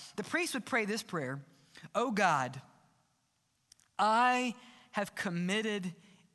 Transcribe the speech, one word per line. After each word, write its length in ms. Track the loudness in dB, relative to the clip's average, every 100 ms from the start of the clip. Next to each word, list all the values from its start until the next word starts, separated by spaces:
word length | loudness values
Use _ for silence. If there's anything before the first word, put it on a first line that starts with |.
| -12 -10
The 80 |
priest 300 | -2 -2 0
would 100 | -4
pray 220 | -2 -2 0
this 160 | -4
prayer, 420 | -4 -4 -4 -6 -10 _ _ -20 -4
"O 160 | -2 0
God, 520 | 4 4 4 0 -6 -16 _ _ _ _ _ _ _ _ _ _ -20 _ 0
I 560 | 4 6 4 4 0 -4 -14 -20 -8
have 220 | -6 -4
committed 800 | -4 -4 -2 0 0 0 -4 -6 -10 -20 -20 _